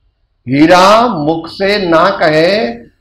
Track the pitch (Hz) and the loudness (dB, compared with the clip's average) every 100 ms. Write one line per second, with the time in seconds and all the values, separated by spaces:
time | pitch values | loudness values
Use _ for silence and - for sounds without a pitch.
0 | _ _ _ _ - 135 160 180 185 214 | _ _ _ _ -6 0 4 4 4 4
1 | 247 185 147 160 - - 196 208 185 165 | 0 -2 -4 -4 -8 -6 -4 -2 0 0
2 | 180 196 170 156 165 208 233 233 - _ | 0 0 -2 0 0 -2 -4 -8 -18 _